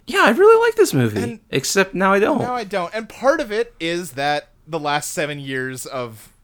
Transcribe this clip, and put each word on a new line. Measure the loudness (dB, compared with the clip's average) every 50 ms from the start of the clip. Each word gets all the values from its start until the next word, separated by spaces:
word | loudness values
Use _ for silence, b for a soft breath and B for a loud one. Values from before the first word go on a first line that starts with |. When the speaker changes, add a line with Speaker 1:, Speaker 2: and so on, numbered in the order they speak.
| b
Speaker 1:
Yeah, | -4 0 2 4
I | 4
really | 6 6 8 8 8 6 4 2
like | 4
this | 2 2 4
movie, | 4 2 2 2 0 -2
Speaker 2:
And | -4 -4 -8 -12 _ -4
Speaker 1:
except | -4 -4 -2 0 0 0 0 0 0
now | 0 2 2
I | 4 4
don't. | 2 2 0 0
Speaker 2:
Now | -2 -4 -4
I | -6 -6
don't. | -4 -4 -4 -4 -4 -8
And | -10 -10 -10
part | -8 -2 2 2 2 2
of | 0 -4
it | -2 -4 -4 -4 -6 -8
is | -4 -4 -4 -4 -6 -8
that | -6 -4 -2 -2 -2 -2 -4 _ _ _ _
the | -8 -8 -4
last | -2 -2 -2 -2 -4 -4
seven | -6 -4 -4 -4 -6 -8
years | -8 -6 -4 -4 -4 -6 -8 -10 -12
of | -10 -8 -8 -8 -8 -10 -18 -20 -20 _ _